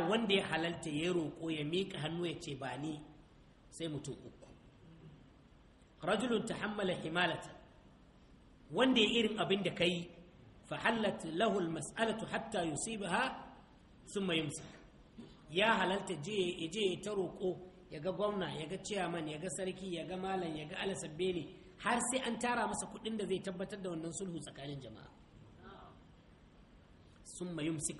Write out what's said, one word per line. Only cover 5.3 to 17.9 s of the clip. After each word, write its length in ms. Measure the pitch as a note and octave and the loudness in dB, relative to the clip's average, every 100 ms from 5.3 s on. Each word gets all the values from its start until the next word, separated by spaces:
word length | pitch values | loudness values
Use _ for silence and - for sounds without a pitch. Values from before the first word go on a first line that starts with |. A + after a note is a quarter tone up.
| - - - - - - - | -20 -20 -20 -20 -20 -20 -4
Rajulun 440 | D#3 G#3 B3 A3 B2 | 2 4 4 2 2
tahammala 460 | D#3+ G3 G#3 F#3+ D#3 | -2 -2 0 0 0
himalata, 500 | D#3 E3+ F3 C#3+ - - - - - - - - - - - - - | 0 2 2 0 -6 -14 -18 -20 -20 -20 -20 -20 -20 -20 -20 -20 -4
wanda 280 | D#3 C4 A#3 | 4 8 8
ya 60 | G#3 | 8
irin 280 | A#3 A3 A3 | 6 4 2
abin 260 | E3+ G3 | 4 4
da 80 | F3+ | 2
kai, 380 | - F3 F3 E3+ - - - - - - | 4 4 4 -4 -12 -20 -20 -20 -20 -8
fa 100 | D3+ | 2
hallat 440 | A3+ A3+ G3+ - E3 D#3+ | 2 4 2 0 -4 2
lahu 240 | A3 G3 | 4 4
al 80 | E3+ | 0
mas'alatu 560 | D#3+ - - A3+ G#3+ F3+ | -2 -4 0 0 0 -2
hatta 320 | - - G3 E3+ | -4 -2 0 0
yusibaha 720 | D3 - A3 F#3+ G3 C4 - - - - - - - - | 0 -4 -4 0 2 2 -2 -12 -18 -20 -20 -20 -20 -6
thumma 200 | G3+ F#3+ | 0 2
yumsik. 320 | E3 D3+ - - - - - - - - - - | 2 2 -4 -10 -16 -20 -20 -20 -18 -18 -18 -2
Ya 240 | D#3+ A3 G#3 | 4 6 6
halalta 380 | F3+ G3 G3 D#3+ | 4 2 0 -4
je, 320 | D3 G#3+ F3 F3 | 0 2 2 0
ya 100 | D#3+ | -4
je 80 | G3 G3 F3 | 2 2 2
ya 60 | |
ta 80 | G#3 | -2
roƙo, 460 | G#3 E3+ - F#3 E3 - - | -2 -2 0 -2 -2 -8 -18
ya 100 | - | -12